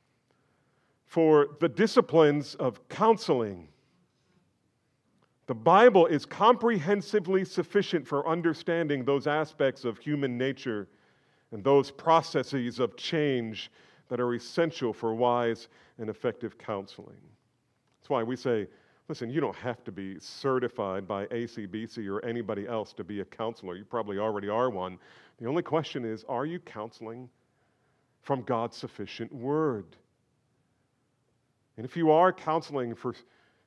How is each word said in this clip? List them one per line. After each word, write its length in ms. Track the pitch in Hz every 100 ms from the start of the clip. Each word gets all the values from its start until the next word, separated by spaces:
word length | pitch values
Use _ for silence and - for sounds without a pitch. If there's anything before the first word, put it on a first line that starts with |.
| _ _ _ _ _ _ _ _ _ _ _
for 440 | 165 160 151 143 143
the 100 | 165
disciplines 880 | 120 214 254 - 160 151 147 135 -
of 320 | 131 107 -
counseling. 800 | - 226 220 - 135 107 92 82 _ _ _ _ _ _ _ _ _ _ _ _ _ _ _ _ _ -
The 80 | 117
Bible 500 | 113 190 240 190 165
is 220 | 147 -
comprehensively 1160 | - 214 247 233 214 147 208 - 214 175 190
sufficient 640 | 190 - 165 208 - 170 127
for 200 | 139 160
understanding 760 | 170 165 151 - 170 156 143
those 220 | 127 139 147
aspects 580 | 151 151 - 139 127
of 140 | 120 104
human 400 | 147 147 139 120
nature 500 | 135 135 127 107 95 _ _ _ _ _ _
and 120 | 107
those 260 | 98 139 135
processes 880 | - 165 165 156 147 127 139 120 117
of 180 | 123 -
change 760 | - 165 147 127 113 104 - _ _ _ _
that 100 | 123
are 160 | 123 120
essential 580 | - - 165 156 120
for 220 | 107 113 113
wise 520 | 123 120 117 113 - _ _ -
and 100 | 110
effective 520 | 101 123 - 113 -
counseling. 580 | - 101 98 - - 98 - _ _ _ _ _ _ _
That's 120 | -
why 100 | 135
we 140 | 113 127
say, 320 | 135 113 95 - _ _ -
"Listen, 240 | 156 117
you 100 | 147
don't 140 | 131 98
have 280 | 127 113 -
to 60 |
be 280 | 95 95 90
certified 880 | - - 139 131 120 - 98 95 95
by 180 | 101 101
A 160 | 120 117
C 180 | - 101
B 220 | 110 113
C 200 | 120 98
or 160 | 101
anybody 440 | 120 120 107 101 107
else 260 | 113 101
to 100 | -
be 180 | 92 104
a 40 | 95
counselor. 500 | - 113 117 95 90
You 100 | 107
probably 340 | 120 104 98
already 300 | 107 104 101
are 200 | 110 127
one. 300 | 95 92 90 - - - _
The 80 | 113
only 160 | 160
question 420 | - 160 151 143 117
is, 180 | 110 -
are 160 | 123 151
you 140 | 175
counseling 680 | 170 110 110 - 113 117 123 _ _ _ _ _ _ _ _ _
from 220 | - 135
God's 340 | 113 117 117 -
sufficient 560 | 131 - 98 - 113
Word?" 600 | 135 123 151 156 110 92 _ _ _ _ _ _ _ _ _ _ _ _ _ _ _ _ _ _ -
And 80 | 123
if 100 | 170
you 160 | 160
are 220 | 156 180
counseling 600 | 180 160 160 - 143 120
for, 220 | 113 127 117 - _ _ _